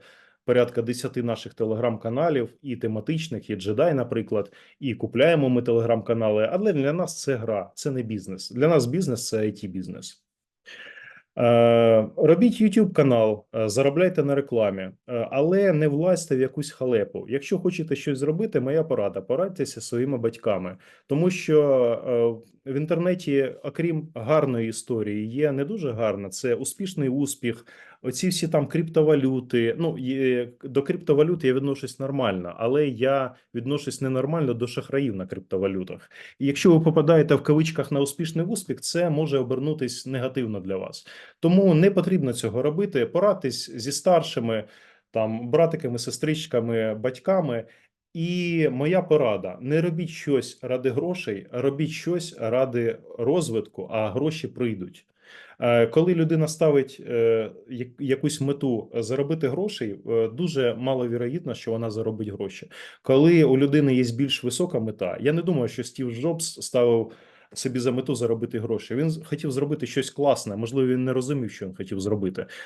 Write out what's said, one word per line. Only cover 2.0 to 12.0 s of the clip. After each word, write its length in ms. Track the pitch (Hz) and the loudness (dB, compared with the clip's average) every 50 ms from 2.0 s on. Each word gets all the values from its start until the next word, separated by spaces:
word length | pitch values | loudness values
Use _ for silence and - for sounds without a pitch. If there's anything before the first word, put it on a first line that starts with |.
| - 113 117 135 165 170 151 127 113 107 - _ | -4 -4 -2 0 0 0 0 0 -2 -4 -8 _
і 140 | - 135 117 | -10 -10 -8
тематичних, 760 | 120 - 113 107 110 107 - 165 160 160 - 117 101 - - | -4 -4 -4 -4 -4 -4 -4 -4 -4 -4 -6 -10 -10 -8 -8
і 60 | 104 | -8
Джедай, 380 | 95 92 104 104 120 160 175 147 | -6 -4 -2 0 2 2 2 2
наприклад, 580 | 131 120 120 120 117 104 - 110 104 98 - - - - _ _ - | 0 -2 -2 -4 -4 -4 -2 -2 -4 -4 -6 -10 -20 -20 _ _ -8
і 160 | 147 127 104 | -6 -6 -6
купляємо 540 | - - 123 120 117 143 170 170 151 135 127 | -4 -6 -2 2 4 4 4 4 4 2 2
ми 120 | 123 120 | 2 2
Telegram-канали, 880 | 120 120 117 117 113 117 117 110 - - 117 113 110 107 107 107 110 110 | 2 2 2 2 4 2 0 0 0 0 0 0 2 2 2 2 2 0
але 220 | 175 190 214 214 175 | 0 0 0 0 0
для 200 | 143 135 143 160 | 0 0 0 0
нас 280 | 180 175 165 - - | -2 -4 -6 -8 -6
це 140 | - 143 131 | -4 -4 -4
гра, 360 | 113 113 117 107 98 87 - _ | -2 -2 -4 -4 -4 -4 -8 _
це 160 | - - 151 | -8 -6 -4
не 120 | 131 127 117 | -4 -4 -4
бізнес. 480 | 107 110 101 92 95 95 92 - - | -6 -6 -8 -8 -10 -12 -12 -12 -8
Для 160 | 117 123 143 | 0 2 4
нас 180 | 165 170 143 120 | 4 6 4 2
бізнес — 420 | 117 139 185 175 135 120 - - - | 2 0 -2 -2 -2 -2 -4 -4 -4
це 80 | 113 110 | -2 0
I 240 | 110 107 101 - 107 | 0 -2 -2 -4 -8
T-бізнес. 580 | 95 90 95 90 92 - - - - - _ _ _ _ _ _ _ _ _ _ - - - - - - - - - - - _ _ - | -8 -8 -8 -8 -10 -12 -14 -14 -18 -20 _ _ _ _ _ _ _ _ _ _ -20 -20 -20 -20 -20 -20 -20 -20 -20 -20 -20 _ _ -2
Е, 680 | - 123 120 120 117 117 117 117 117 117 113 113 110 | 2 4 6 6 8 8 8 6 6 6 6 6 6